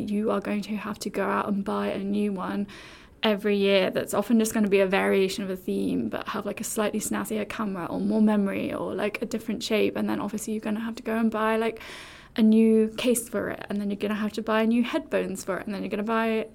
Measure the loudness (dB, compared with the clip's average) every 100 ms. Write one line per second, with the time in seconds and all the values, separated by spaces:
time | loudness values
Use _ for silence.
0 | 0 0 0 0 -2 -4 -4 -6 -6 -8
1 | -6 -2 0 0 0 -2 -2 -2 -2 -4
2 | -2 0 0 -2 -4 -4 -6 -10 -20 -20
3 | -20 -2 0 0 0 2 4 4 4 0
4 | -2 -2 2 2 4 0 2 4 4 2
5 | 4 4 2 0 -6 -6 -4 -2 0 0
6 | -2 -4 -6 -6 -6 -6 -6 -2 0 -2
7 | -2 -4 -2 -4 -4 -4 -4 -4 -4 -2
8 | 2 4 6 6 2 0 -4 -4 -4 -2
9 | -4 -4 -4 -4 -4 -6 0 2 2 0
10 | -2 -2 -4 -6 -4 -4 -4 -4 -4 -6
11 | -4 0 0 2 2 2 0 -4 -10 -16
12 | -18 -20 -6 4 6 8 8 6 4 2
13 | 2 2 0 -4 -4 -6 -6 -4 -4 -2
14 | -2 -2 -2 -4 0 2 4 4 2 -2
15 | -2 -2 -2 -4 -6 -6 -4 -6 -4 -4
16 | 0 0 2 0 -2